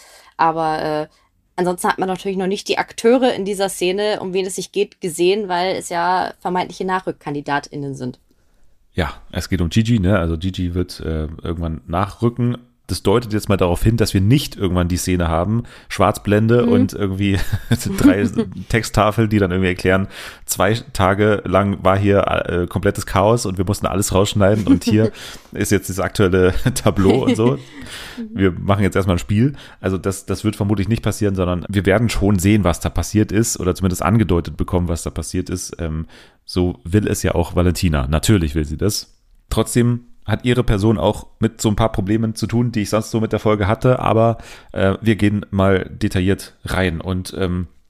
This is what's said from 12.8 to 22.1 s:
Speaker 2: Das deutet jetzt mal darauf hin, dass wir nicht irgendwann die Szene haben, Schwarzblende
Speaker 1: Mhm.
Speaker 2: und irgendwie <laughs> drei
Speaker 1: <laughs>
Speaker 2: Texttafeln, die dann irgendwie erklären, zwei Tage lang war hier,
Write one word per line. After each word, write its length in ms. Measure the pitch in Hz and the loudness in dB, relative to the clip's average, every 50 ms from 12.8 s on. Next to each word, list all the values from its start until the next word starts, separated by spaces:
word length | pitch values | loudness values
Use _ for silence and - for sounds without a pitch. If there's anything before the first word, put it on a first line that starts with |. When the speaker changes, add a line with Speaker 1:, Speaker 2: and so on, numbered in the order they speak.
| _ | _
Speaker 2:
Das 160 | - 92 - - | -8 -6 -2 2
deutet 300 | 101 101 123 123 107 107 | 2 2 2 2 0 -4
jetzt 160 | 104 - - | -2 0 0
mal 80 | 101 | 0
darauf 260 | 90 95 87 87 - - | 2 2 2 2 2 2
hin, 140 | 110 113 | 2 2
dass 180 | 117 107 - - | 2 2 2 2
wir 60 | 98 | 2
nicht 340 | 92 104 135 151 - - - | 4 4 4 2 2 -2 -6
irgendwann 320 | - 98 90 90 90 87 | -2 -2 0 2 2 0
die 100 | 85 90 | 0 0
Szene 300 | 85 - 92 90 87 85 | -2 -2 0 0 0 0
haben, 340 | 80 82 82 90 101 110 117 - - - - - - | 0 0 0 0 0 -2 -2 -4 -6 -14 -20 -16 -8
Schwarzblende 720 | - - 95 98 - - - 101 104 107 110 110 120 120 117 | -2 0 2 2 0 0 0 2 2 4 4 4 4 4 4
Speaker 1:
Mhm. 60 | 120 | 4
Speaker 2:
und 220 | 120 - 104 95 - | 4 2 2 0 -2
irgendwie 440 | - 101 95 95 95 101 101 98 - - - - - - - | -4 -4 -4 -2 0 0 0 2 0 0 0 -2 -2 -2 -2
<laughs> 280 | 117 - - - 196 196 | -2 -2 -2 -4 0 4
drei 260 | - 285 - 101 - - - 117 107 | 4 6 6 4 0 -2 -2 -2 -4
Speaker 1:
<laughs> 220 | 92 - 92 - - | -4 -6 -12 -6 -2
Speaker 2:
Texttafeln, 600 | - 113 107 - - 110 101 107 101 113 107 104 | -2 -2 -2 0 2 2 2 2 4 2 2 2
die 80 | 107 | 2
dann 140 | 104 98 87 | 2 2 2
irgendwie 180 | 90 95 95 90 | 2 2 0 0
erklären, 380 | 92 - - 92 95 98 98 - - - - - - - - | 0 0 2 2 2 2 0 -2 -8 -14 -16 -16 -18 -14 -8
zwei 280 | - - - 92 101 110 | -6 -2 0 2 2 0
Tage 680 | 117 - - - - 95 92 98 98 104 107 104 98 - | -2 -4 -6 -2 0 2 2 4 4 2 2 2 0 0
lang 320 | 92 90 95 101 101 98 - - | 0 2 2 2 2 0 0 2
war 160 | 92 95 98 | 2 2 4
hier, 220 | 101 98 | 4 4